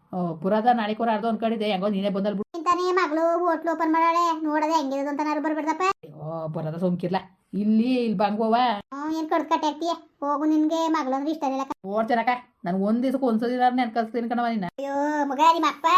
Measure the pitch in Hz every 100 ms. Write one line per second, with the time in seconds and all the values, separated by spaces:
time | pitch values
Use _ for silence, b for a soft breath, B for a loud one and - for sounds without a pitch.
0 | - 185 175 160 190 214 240 233 208 214
1 | 233 214 226 220 226 226 214 190 202 196
2 | 202 190 208 196 208 349 330 349 359 359
3 | 339 311 330 339 349 320 330 320 320 320
4 | 330 339 339 311 311 302 311 330 269 277
5 | 285 294 302 302 311 311 302 311 381 403
6 | - 151 151 165 160 160 156 165 185 175
7 | - 190 - _ - 185 208 220 240 254
8 | 233 190 208 208 220 226 247 202 - 277
9 | 302 320 311 330 302 330 311 285 330 330
10 | - - 285 285 311 311 311 330 320 320
11 | 262 269 285 320 277 269 269 - 190 208
12 | 220 240 233 247 - _ 175 190 196 233
13 | 262 262 262 220 240 247 247 247 240 233
14 | 220 240 233 240 240 226 175 - 277 277
15 | 294 302 277 277 320 339 311 277 330